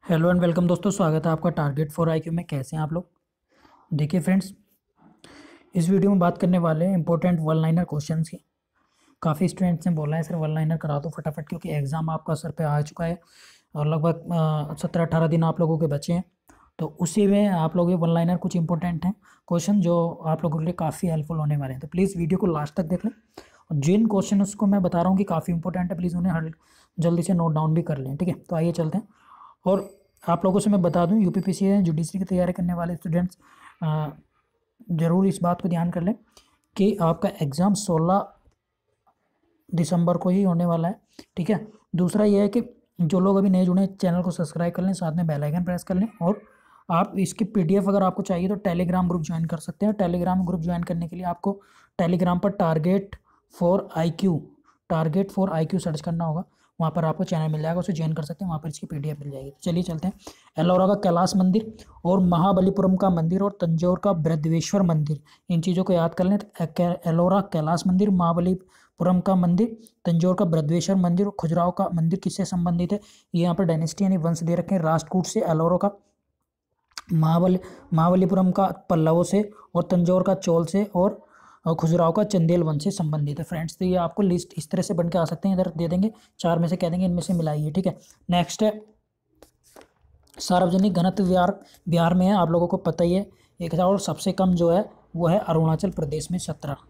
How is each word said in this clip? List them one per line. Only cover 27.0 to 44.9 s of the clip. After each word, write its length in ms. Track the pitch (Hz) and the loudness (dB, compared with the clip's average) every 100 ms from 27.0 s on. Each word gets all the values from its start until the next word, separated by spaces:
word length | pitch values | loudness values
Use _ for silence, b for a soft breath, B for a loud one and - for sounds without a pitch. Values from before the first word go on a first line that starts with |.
| 170 170 | 0 0
से 100 | 175 | 0
नोट 200 | 185 165 | 0 2
डाउन 200 | 156 156 | 0 0
भी 80 | 160 | 0
कर 160 | 170 143 | 0 -6
लें, 200 | 135 139 | -6 -4
ठीक 100 | 180 | -4
है? 60 | |
तो 220 | - - 131 | -4 -6 -2
आइए 160 | 165 | -2
चलते 260 | 165 160 185 | 0 -2 -4
हैं। 100 | - B B B B B - | -8 B B B B B -2
और 340 | 190 - - _ _ - | 0 -2 -18 _ _ -4
आप 160 | 170 190 | 0 2
लोगों 140 | 190 | 2
से 100 | 208 | 2
मैं 120 | 202 | 2
बता 240 | 175 175 170 | 2 2 2
दूं, 160 | 214 | 2
यूपीपीसी 440 | 185 185 180 170 196 | 2 0 -2 0 2
है, 160 | 202 | 4
जुडिशरी 380 | 175 156 160 196 | 2 0 -4 -4
की 60 | 185 | -2
तैयारी 280 | 180 175 | 0 0
करने 200 | 180 180 | 0 -2
वाले 220 | 175 170 170 | -2 -4 -6
स्टूडेंट्स, 420 | - 165 180 - B B B B | -2 -2 -2 -6 B B B B
अ, 260 | 160 156 151 - _ _ _ _ _ _ - | -2 -2 -4 -10 _ _ _ _ _ _ -6
ज़रूर 360 | 170 165 175 196 | -2 2 2 2
इस 120 | 190 | 0
बात 180 | 175 175 | -2 0
को 80 | 190 | -2
ध्यान 220 | 170 175 | 0 0
कर 100 | 175 | -2
लें 140 | 170 240 b b b b b - | -2 -4 b b b b b 0
कि 200 | 196 202 | 0 2
आपका 280 | 165 165 196 - | 0 2 -2 -2
एग्जाम 320 | 147 135 190 | -4 0 2
सोलह 540 | 196 - 160 165 196 - _ _ _ _ _ _ _ _ _ _ _ _ _ _ 165 | 2 0 0 2 2 0 _ _ _ _ _ _ _ _ _ _ _ _ _ _ -2
दिसंबर 420 | 160 180 170 170 | 0 2 2 2
को 120 | 180 | 2
ही 140 | 185 | 2
होने 220 | 196 170 175 | 2 2 0
वाला 220 | 170 165 | 0 -2
है, 140 | 214 _ B B - | -6 _ B B -8
ठीक 120 | 160 | -2
है? 180 | 214 - B B 160 | -2 -4 B B -2
दूसरा 300 | 175 208 208 | 0 2 4
ये 160 | 202 | 4
है 60 | 202 | 2
कि 160 | 220 233 - _ - | 0 -4 -12 _ -4
जो 180 | 170 185 | 0 2
लोग 180 | 185 196 | 4 4
अभी 120 | 202 | 4
नए 160 | 185 185 | 4 4
जुड़े 160 | 180 | 2
हैं, 140 | 196 196 | 0 0
चैनल 260 | 185 170 | -2 0
को 100 | 180 | -2
सब्सक्राइब 420 | 165 165 165 170 | -4 -6 -4 -4
कर 100 | 175 | -2
लें, 100 | 185 | -2